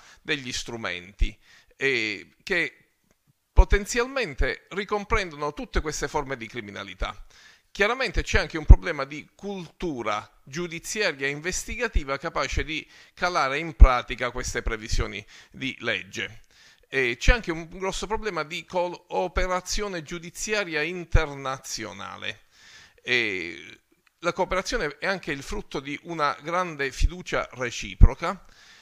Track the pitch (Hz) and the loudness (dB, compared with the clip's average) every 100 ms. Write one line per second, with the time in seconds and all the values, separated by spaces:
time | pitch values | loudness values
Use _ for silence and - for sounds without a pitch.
0 | - - - 151 123 - - 117 104 90 | -20 -12 -6 -4 -4 -6 -6 -6 -6 -6
1 | 90 - - - - - _ - 135 123 | -6 -2 -2 -2 -20 -20 _ -2 0 2
2 | 107 95 82 _ - 180 151 - _ _ | 0 -4 -10 _ -2 -2 -2 -6 _ _
3 | _ _ _ _ _ - - 202 208 240 | _ _ _ _ _ 6 6 6 2 0
4 | 254 277 196 131 131 - - 175 208 208 | 0 -2 -4 0 -2 -2 -6 -6 -2 -2
5 | 196 220 185 147 147 151 - 180 156 147 | 0 0 0 -4 -6 -6 -2 -2 -2 -4
6 | 147 156 135 131 113 123 101 101 98 92 | -2 -2 -4 -6 -8 -10 -10 -10 -10 -6
7 | 101 - - - - - _ - 202 262 | -8 -8 -16 -20 -20 -20 _ 0 2 2
8 | 233 165 - 214 160 - - - 185 147 | -2 -2 2 2 2 6 12 12 10 -2
9 | 135 147 - - 196 196 165 - 180 127 | -4 -8 -14 -12 -10 -8 -10 -8 -6 -4
10 | 110 107 - _ - 143 175 165 - 220 | -2 -4 -6 _ -12 -8 -6 -8 -6 -2
11 | 202 139 135 147 165 175 - 220 240 - | 0 0 -4 -4 -4 -6 -6 -6 0 0
12 | 139 139 165 160 135 - 139 156 - - | 0 -4 -4 -4 -2 -2 -2 -6 -8 -18
13 | - - 180 175 135 143 165 - 131 123 | -20 -4 0 2 2 0 2 8 8 8
14 | 113 120 123 123 123 120 113 113 110 - | 0 -4 -4 -4 -4 -4 -4 -6 -2 -2
15 | 110 104 - - - - 131 - 117 98 | -2 -6 -14 -20 -20 -8 -8 -4 -4 -4
16 | 92 107 98 - - - - - - 135 | -4 -8 -8 -10 -20 -20 -20 -20 -4 0
17 | 123 117 - 240 180 160 160 180 190 - | 0 2 4 4 2 -6 -8 -6 -4 -4
18 | 175 214 214 170 147 175 156 180 175 170 | -4 -4 -4 -4 -6 -8 -4 -2 -2 -4
19 | - 185 185 - 185 185 - - 208 180 | -6 -2 0 0 0 -2 -2 -4 -2 -6
20 | 143 175 170 - - 214 185 151 156 180 | -8 -10 -12 -8 -4 -2 0 -2 -2 -4
21 | 165 170 151 139 135 131 - - 107 98 | 2 2 2 -4 -6 -6 -8 -8 -8 -10
22 | 92 95 98 107 _ - - - - _ | -12 -8 -8 -8 _ -20 -20 -20 -20 _
23 | - 123 110 92 85 82 87 - _ _ | 0 2 2 -2 -6 -10 -16 -20 _ _
24 | _ _ 170 170 180 185 180 240 156 - | _ _ -4 -2 -2 -2 -2 -2 -4 -4
25 | 175 190 175 139 - 208 - 156 139 147 | -4 -4 -4 -6 -6 -10 -6 -8 -6 -8
26 | 165 165 143 - 147 175 180 147 139 - | -6 -2 0 -2 -4 -2 -2 -4 -4 2
27 | 147 180 - 135 - 123 123 - 107 92 | 0 0 -4 -4 -4 -4 -6 -6 -2 8
28 | - 135 170 190 - - - - | 8 8 -4 -6 -10 -20 -20 -20